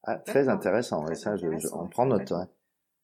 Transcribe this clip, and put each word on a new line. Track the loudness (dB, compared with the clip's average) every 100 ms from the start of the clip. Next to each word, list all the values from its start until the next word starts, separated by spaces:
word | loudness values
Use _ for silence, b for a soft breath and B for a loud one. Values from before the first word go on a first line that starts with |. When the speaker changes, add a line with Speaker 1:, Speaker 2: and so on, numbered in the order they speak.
Speaker 1:
Ah, | -6 -6
très | 0 2 4
Speaker 2:
D'accord. |
Speaker 1:
intéressant, | 2 2 2 0 -2
ouais, | -2
Speaker 2:
Très | -4
Speaker 1:
ça, | -2 -2
je, |
je, | -2
Speaker 2:
intéressant, | -2 -4 -6
Speaker 1:
on | -4
prend | 0 2
note, | 2
Speaker 2:
complètement. | 0 -4
Speaker 1:
ouais. | -4 _ _ _ _ _